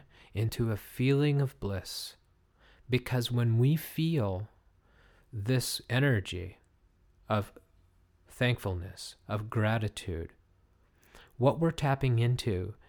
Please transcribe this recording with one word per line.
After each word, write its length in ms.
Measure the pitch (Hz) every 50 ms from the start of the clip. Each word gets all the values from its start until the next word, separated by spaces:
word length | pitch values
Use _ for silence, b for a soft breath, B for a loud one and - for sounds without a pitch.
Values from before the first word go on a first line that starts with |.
| - B B B B B B
into 380 | 101 107 113 - - 120 113
a 60 | 110 98
feeling 640 | - - - - 127 131 139 139 147 147 143 139
of 180 | 139 131 - -
bliss. 560 | - 98 98 95 - - - - - - - - _ _ _ _ _ _ _ b b b b b b b
Because 420 | 120 127 - - 127 127 117 -
when 260 | 120 120 120 117 113 113
we 180 | 123 135 156
feel 720 | 160 - - - - 160 160 165 147 110 101 95 92 107 - _ _ _ _ _ _ b b b b b b b b b b b
this 480 | 110 101 110 131 127 123 - - - - -
energy 680 | 120 123 139 143 127 104 90 - - 87 90 90 - - _ _ _ _ _ _ _ _ _ _ _ _ _ -
of 240 | 107 107 101 - - - - _ _ _ _ _ _ _ _ _ _ _ _ -
thankfulness, 880 | - - 127 123 120 - - 101 92 90 90 92 87 - - - - - _ -
of 220 | 107 107 107 110
gratitude, 840 | - 110 107 107 110 113 107 104 - - - - 90 80 80 - - _ _ _ _ _ _ _ _ _ B B B B B B B B B B B B
what 220 | 120 139 - 151
we're 120 | 165 165
tapping 480 | 160 - - 147 135 135 - 131 120 113
into 560 | 117 117 127 123 - 123 101 90 92 95 101 - B